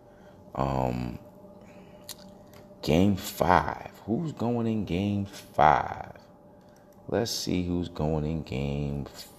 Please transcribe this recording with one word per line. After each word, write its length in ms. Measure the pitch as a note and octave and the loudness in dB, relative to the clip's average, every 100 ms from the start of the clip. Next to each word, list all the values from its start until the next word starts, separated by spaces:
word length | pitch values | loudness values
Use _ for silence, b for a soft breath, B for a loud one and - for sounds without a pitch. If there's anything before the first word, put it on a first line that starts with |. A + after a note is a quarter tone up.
| b b b b b | b b b b b
Um, 640 | C2 C2+ C2+ B1+ B1 A#1+ A#1 - - - - - - - - - - - - B B B - | -2 0 2 0 -2 -6 -8 -16 -20 -20 -20 -20 -20 -20 -20 -18 -18 -18 -20 B B B -6
game 340 | - D#2+ G2+ F#2+ | 2 4 4 2
five. 760 | - - D#2 F2 - - - - | -2 0 4 4 4 -4 -10 -12
Who's 280 | G2 A#2+ D#3+ | -4 -4 -4
going 340 | - A#2 A#2+ A2+ | -4 -2 -2 -2
in 180 | A2 | -2
game 420 | F#2+ F2 G2+ G2+ G2 | -2 -2 0 -2 -4
five? 840 | - - - D2+ C#2 - - - - - - - - b b b b - | -10 -2 6 8 6 2 -8 -12 -18 -20 -20 -20 -20 b b b b -4
Let's 220 | F#2+ A2+ | -2 0
see 340 | - - F2 | -2 -2 0
who's 240 | F2 F2 F2 | 0 -2 -2
going 360 | - D#2 D#2 | -2 0 0
in 180 | D2+ D#2+ | 0 -4
game 640 | - C2 C#2 C#2+ C#2+ C#2+ C2 - - | -4 -4 -2 -2 -2 -4 -6 -12 -20